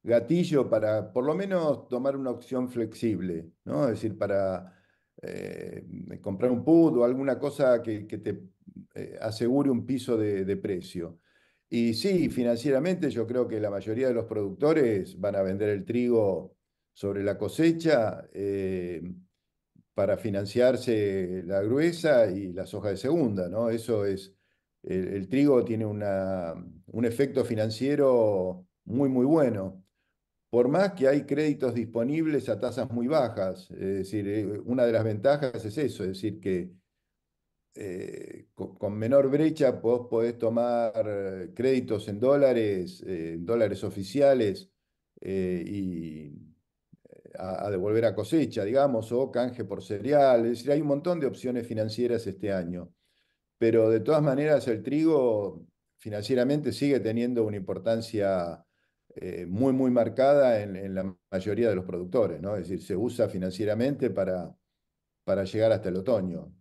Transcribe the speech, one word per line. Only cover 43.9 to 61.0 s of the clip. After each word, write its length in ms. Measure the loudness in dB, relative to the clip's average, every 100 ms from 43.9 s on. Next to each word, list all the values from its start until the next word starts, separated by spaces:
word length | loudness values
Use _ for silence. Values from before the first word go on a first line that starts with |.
| -6 -4 4 6 6 2 0 -10 _ _ _ _ -14
eh, 420 | -4 -2 0 -2 -4
y, 600 | -6 -4 -6 -8 -12 -14
eh, 1040 | -18 -20 _ _ _ _ _ _ -20 -20 -12
a, 280 | -8 -4 -2
a 40 |
devolver 340 | -2 2 2 2
a 80 |
cosecha, 500 | 0 0 0 2 -2
digamos, 480 | 0 2 2 0 -2
o 180 | -2 0
canje 340 | -2 -4 -4
por 200 | -8 -8
cereal. 600 | -8 -6 2 4 6 6 4
Es 40 | -2
decir, 140 | 0
hay 80 | 2
un 80 | 2
montón 320 | 0 0 0
de 60 | -2
opciones 380 | -2 -4 -4
financieras 640 | -4 -4 -4 0 0 0 -2
este 260 | -6 -4
año. 400 | -2 -4 -8 -12 _ _ _ _ _ _ _
Pero 320 | 4 6 6
de 120 | 4
todas 200 | 4 2
maneras, 460 | 2 2 2 2 2
el 160 | -4
trigo 840 | -2 2 4 4 4 2 -2 -8 -20 _ _ _
financieramente 760 | -8 -8 0 2 2 2 -2
sigue 260 | -2 0 2
teniendo 460 | 0 0 0 0
una 120 | 0 -2
importancia, 1080 | -6 -6 -2 -2 -2 -2 0 0 -2 -8 _ _ _ _ _
eh, 320 | -12 -10 -8 -6
muy, 260 | 0 2
muy 200 | 2 2
marcada 680 | 2 2 2 4 6 6 4
en, 140 | -2
en 200 | -8 -6
la 220 | -6